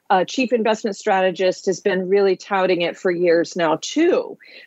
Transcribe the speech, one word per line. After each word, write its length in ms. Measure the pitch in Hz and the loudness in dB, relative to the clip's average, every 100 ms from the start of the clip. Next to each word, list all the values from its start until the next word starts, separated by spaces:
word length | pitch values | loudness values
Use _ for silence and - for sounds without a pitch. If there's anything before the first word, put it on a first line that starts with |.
| _ | _
uh, 120 | 185 | 0
chief 300 | 175 - 247 | 0 -2 -2
investment 420 | 240 214 214 220 196 | 0 0 -2 -4 -6
strategist 720 | - 190 190 180 185 - - | 0 2 0 0 -2 0 -4
has 160 | 175 | -2
been 260 | 202 190 180 | -2 -2 0
really 300 | 202 196 185 | 2 2 0
touting 460 | - 196 185 175 | -2 -2 0 0
it 120 | 170 - | -2 -2
for 160 | 190 | -4
years 460 | 175 175 170 160 180 | 0 2 2 0 -2
now, 220 | 165 156 | 0 0
too. 560 | - 294 339 226 - - - - | -2 0 2 2 -2 -12 -20 -20